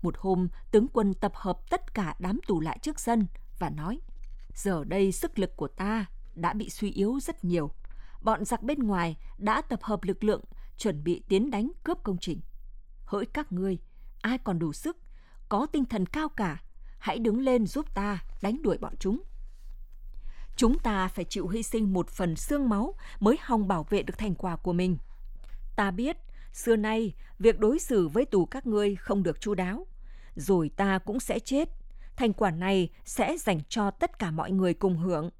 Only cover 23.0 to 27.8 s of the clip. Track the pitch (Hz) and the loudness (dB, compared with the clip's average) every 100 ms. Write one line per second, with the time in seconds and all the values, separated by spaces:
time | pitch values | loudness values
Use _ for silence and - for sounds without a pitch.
23 | - - 208 302 - 226 196 180 - 202 | -10 2 4 4 4 2 4 0 2 0
24 | - 175 214 170 185 165 180 175 185 165 | 0 -2 -2 0 -2 -2 0 2 2 2
25 | - - - - - - - - 202 180 | -2 -12 -12 -12 -10 -8 -6 0 0 2
26 | 254 339 - - - - - 226 214 220 | -2 -2 -10 -14 -14 -8 4 4 4 2
27 | 220 - - - 214 196 214 294 | 0 -4 -14 4 4 6 4 4